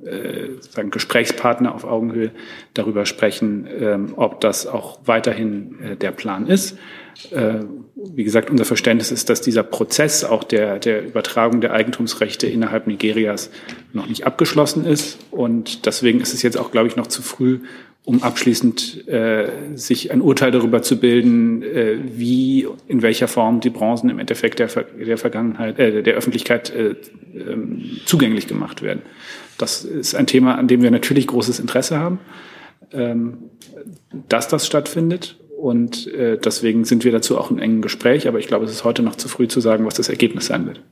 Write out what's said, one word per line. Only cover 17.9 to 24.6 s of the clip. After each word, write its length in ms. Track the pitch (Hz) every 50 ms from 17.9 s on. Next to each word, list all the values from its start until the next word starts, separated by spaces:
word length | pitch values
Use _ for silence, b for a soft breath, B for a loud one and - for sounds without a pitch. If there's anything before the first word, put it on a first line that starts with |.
| B B _
um 180 | - 123 123
abschließend, 840 | - 120 117 - - 127 117 - - 120 110 - - - - - - -
äh, 420 | 151 117 110 113 110 110 104 - - - 147 147 151
sich 380 | 127 - - 240 - - -
ein 100 | 139 247
Urteil 300 | 233 160 135 - 143 127
darüber 320 | 120 127 113 113 117 113 113
zu 160 | - 135 113
bilden, 640 | 127 123 120 123 117 123 117 117 113 117 117 113 -
äh, 340 | 110 147 143 113 110 110 - 139
wie, 640 | 127 117 117 120 120 127 127 131 131 135 131 - - - - - -
in 140 | - 123
welcher 260 | 113 113 110 - 127 117
Form 340 | - - 113 110 117 117
die 100 | 110 123
Bronzen 380 | 117 - 110 110 117 117 113 123
im 80 | - 98
Endeffekt 400 | 92 - - - - 113 -
der 100 | -